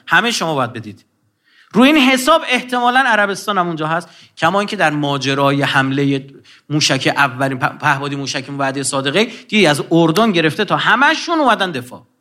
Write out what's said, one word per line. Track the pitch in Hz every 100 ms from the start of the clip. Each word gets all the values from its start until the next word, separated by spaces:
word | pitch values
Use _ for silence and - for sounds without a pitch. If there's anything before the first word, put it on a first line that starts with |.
| -
همهٔ | 165 233
شما | 220 170 143
باید | 120
بدید. | 120 107 95 _ _ _ _ _ _ _
روی | 202 262
این | 311
حساب | 262 262 254 320 -
احتمالاً | 247 254 247 240 254
عربستان | 262 214 202 190 - 196
هم | 175
اونجا | 156 156
هست، | 165 170 - - -
کما | 165 196
اینکه | 202 208
در | 160
ماجرای | 147 143 139 131 139 139 139
حملهٔ | 127 139 135 139 139 135 143 - _ - -
موشک، | 147 - 131 156 131
اولین | 139 127 135 131
پ-، | 147 -
پهپادی | 147 139 143 139
موشک | 135 143 127 139
وعده | 135 135
صادقه، | 131 139 139 165 233
دیدی | - - 208 165
از | 147 -
اردن | 165 165 160 226
گرفته | 170 156 - 190
تا | 156
همه‌شون | 180 226 294 311 - 330
اومدن | 262 196 185
دفاع. | 131 120 104 _ _